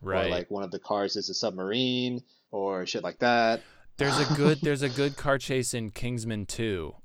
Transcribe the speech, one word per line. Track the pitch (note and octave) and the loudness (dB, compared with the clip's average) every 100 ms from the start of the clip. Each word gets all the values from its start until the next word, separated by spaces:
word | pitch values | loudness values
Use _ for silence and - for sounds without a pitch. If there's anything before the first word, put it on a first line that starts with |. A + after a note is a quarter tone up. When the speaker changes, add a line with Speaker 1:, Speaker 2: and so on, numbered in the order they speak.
Speaker 1:
Right. | F#2+ F#2 E2+ | -2 0 2
Speaker 2:
or, | |
like, | F2 F2 | 0 -2
one | G2+ | -6
of | F#2+ | -6
the | F#2+ | -8
cars | - G#2 G2 G#2 | -4 -2 0 -2
is | G2 | -4
a | |
submarine, | F#2 A2+ F#2 F#2+ A2+ B2+ B2+ B2+ B2 A#2+ _ _ | -4 -4 -2 -2 0 0 0 -2 -4 -10 _ _
or | G#2 G2 F#2+ F2+ | -4 -2 -2 -4
shit | A#2 | -4
like | F2 - | -6 0
that. | B2 A#2+ A2+ A2+ - - - - | 4 4 4 2 -4 -20 -20 -2
Speaker 1:
There's | C#3 C3+ | 0 2
a | |
Speaker 2:
<laughs> | C#3+ | 2
Speaker 1:
good, | D3 D3 D3+ | 4 6 4
there's | D3+ C#3+ | 2 0
a | C3+ | 0
good | B2 C#3+ C#3 | 0 0 0
car | D3 C#3 | 0 0
chase | - C3+ A#2+ | 2 -2 0
in | B2 A2 | -2 -6
Kingsman | - A#2+ B2 A2+ G#2+ G2+ | -4 -4 -2 -4 -4 -4
Two | - A2+ F#2+ D#2 - | -2 -2 -2 -4 -10